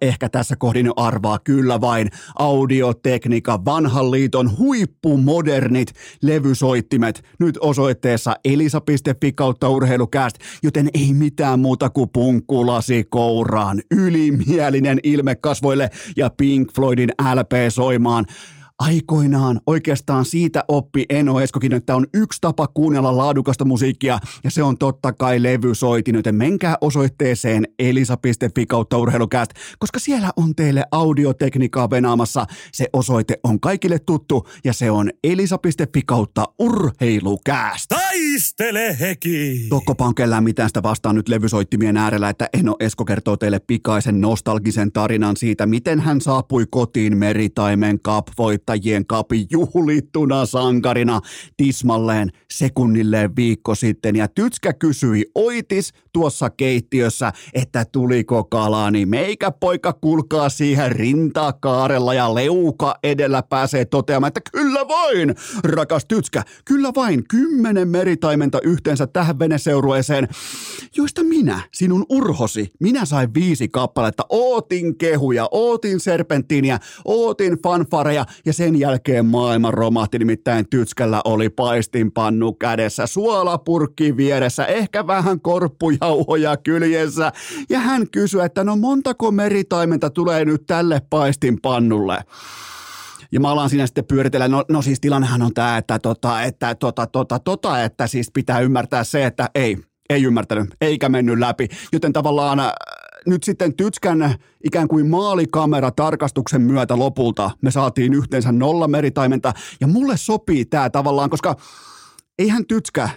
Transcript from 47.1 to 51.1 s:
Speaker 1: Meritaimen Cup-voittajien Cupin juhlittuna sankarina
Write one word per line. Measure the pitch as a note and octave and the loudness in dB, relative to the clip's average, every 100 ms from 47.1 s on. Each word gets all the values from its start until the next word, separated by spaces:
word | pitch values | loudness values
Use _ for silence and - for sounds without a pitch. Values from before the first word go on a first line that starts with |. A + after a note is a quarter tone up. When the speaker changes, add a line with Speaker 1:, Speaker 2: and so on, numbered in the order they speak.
| G2+ | 2
Speaker 1:
Meritaimen | G#2 G#2+ G#2+ - G#2 G2+ G#2+ G#2 | 2 0 0 0 0 2 2 0
Cup-voittajien | G#2+ G#2+ - - A2+ G#2 - A2 G#2 G#2+ F#2 | 0 -2 -4 -2 -2 -2 -2 -4 -2 -2 -2
Cupin | A2+ G#2+ A2+ G2 | -4 -2 -2 0
juhlittuna | E3 F3 F3 D3+ D3+ - D#3+ C#3+ C3+ B2 | 0 0 0 0 0 -2 -2 0 0 0
sankarina | B2+ B2+ B2 B2 A#2+ A#2+ | 0 0 2 2 0 0